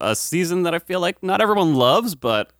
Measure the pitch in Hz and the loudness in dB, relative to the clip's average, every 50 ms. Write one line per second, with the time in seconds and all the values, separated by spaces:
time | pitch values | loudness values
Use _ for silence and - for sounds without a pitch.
0 | - 104 110 - - - - 170 185 165 175 185 180 170 165 170 - - 180 185 | -4 -4 -4 -4 -4 -4 -2 -2 -2 -2 -2 -2 -2 -2 -2 -4 -6 -6 -6 -4
1 | 175 175 175 _ - 185 190 196 220 208 214 208 180 160 151 131 123 123 143 208 | -2 -4 -4 _ -6 -4 -2 0 0 2 2 2 2 2 4 4 4 4 4 4
2 | 233 240 175 135 - 120 113 107 104 - _ _ | 2 -2 -6 -6 -4 -2 -2 -2 -2 -4 _ _